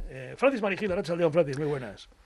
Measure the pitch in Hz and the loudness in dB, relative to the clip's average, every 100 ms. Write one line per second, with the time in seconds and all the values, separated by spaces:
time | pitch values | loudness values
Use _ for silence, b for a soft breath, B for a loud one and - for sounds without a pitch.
0 | - 131 127 135 262 262 202 180 208 180 | -8 -10 -12 2 2 4 0 0 -2 -2
1 | 156 170 170 151 151 135 151 147 117 95 | -2 2 2 4 2 2 -2 -2 -4 -12
2 | - _ | -18 _